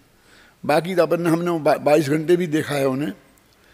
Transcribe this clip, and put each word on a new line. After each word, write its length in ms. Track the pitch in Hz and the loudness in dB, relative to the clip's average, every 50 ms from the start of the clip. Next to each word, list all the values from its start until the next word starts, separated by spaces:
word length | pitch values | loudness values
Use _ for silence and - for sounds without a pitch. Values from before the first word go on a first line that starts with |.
| _ _ _ _ _ _ _ - _ _ _ _ - | _ _ _ _ _ _ _ -20 _ _ _ _ -4
बाकी 300 | 123 143 170 156 180 190 | 0 0 0 0 0 0
तो 80 | 175 165 | 0 2
अपन 180 | 151 170 165 | 2 0 0
ने, 80 | 170 170 | 0 0
हमने 300 | 160 170 175 175 170 160 | 0 0 0 -2 -4 0
बा-, 220 | 143 151 139 - | 0 0 0 2
बाईस 280 | - 143 147 165 151 135 | 2 2 4 4 4 0
घंटे 260 | 151 160 156 151 175 | -2 -2 2 2 2
भी 120 | 175 185 | 2 2
देखा 260 | 160 147 156 135 - 143 | -2 -2 -4 -4 -4 -4
है 140 | 143 135 | -2 -2
उन्हें, 260 | 135 131 135 151 190 202 - _ _ _ _ _ _ _ _ _ _ | -2 -2 -2 -4 -6 -8 -12 _ _ _ _ _ _ _ _ _ _